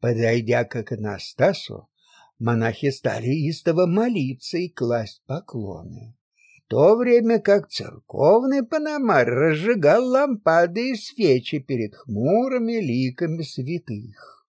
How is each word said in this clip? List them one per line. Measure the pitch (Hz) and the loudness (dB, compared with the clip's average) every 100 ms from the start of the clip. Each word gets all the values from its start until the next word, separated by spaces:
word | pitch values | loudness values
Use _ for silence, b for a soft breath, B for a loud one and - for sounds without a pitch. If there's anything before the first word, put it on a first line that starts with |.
Подойдя | 120 117 117 120 110 120 | -2 0 2 0 0 -2
к | 117 123 | -2 -6
иконостасу, | 107 110 107 98 - - 147 196 - 101 - _ b b b _ | -8 -8 -8 -8 -12 0 0 0 -8 -16 -18 _ b b b _
монахи | 113 117 113 110 143 | -2 0 0 -2 -4
стали | - 127 104 113 151 151 | -2 -4 -4 -2 -2 -2
истово | 160 - 165 180 | -2 -2 2 2
молиться | 180 240 208 131 131 - 170 | 2 0 0 -4 -6 -8 -6
и | 180 | -6
класть | - 120 117 107 - _ | -4 -2 -2 -4 -12 _
поклоны, | 143 - 120 101 90 87 - 113 - _ b b b | -10 -8 -10 -10 -10 -14 -18 -20 -20 _ b b b
в | _ | _
то | 113 156 | 4 6
время | 226 247 240 233 226 | 4 4 4 4 0
как | 202 202 151 | 4 2 2
церковный | - - - _ - 143 214 262 277 | -10 -12 -16 _ 0 4 6 4 -2
пономарь | 240 311 302 302 254 165 120 | 0 -4 -4 -4 2 2 2
разжигал | 120 160 156 190 233 147 196 254 | 2 2 0 0 2 4 4 4
лампады | 254 285 226 - 165 175 180 247 | 2 0 0 2 4 4 0 -4
и | |
свечи | 233 - - 196 127 123 151 | -6 -10 -2 2 2 0 -8
перед | - 131 107 | -4 -6 -6
хмурыми | - - 104 127 208 262 254 226 | -8 -8 -4 2 2 2 -2 -2
ликами | 233 175 120 131 127 170 165 | -4 -2 -2 -2 -4 -6 -4
святых. | 156 - 127 170 - 107 117 101 - - _ | -8 -8 -8 -8 -8 -12 -12 -20 -20 -20 _